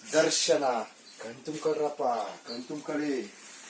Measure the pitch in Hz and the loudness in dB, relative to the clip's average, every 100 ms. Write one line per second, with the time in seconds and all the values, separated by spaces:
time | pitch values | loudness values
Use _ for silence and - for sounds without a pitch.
0 | - 156 156 - - 156 139 117 107 - | 0 4 6 4 4 4 4 0 -2 -12
1 | - - 110 127 - 151 156 151 147 - | -18 -12 -10 -8 -6 -2 0 2 0 0
2 | 131 117 - - - 120 127 151 - 147 | 0 2 -2 -8 -10 -10 -6 -8 -4 -2
3 | 147 131 104 - - - - | 0 0 -2 -10 -14 -14 -14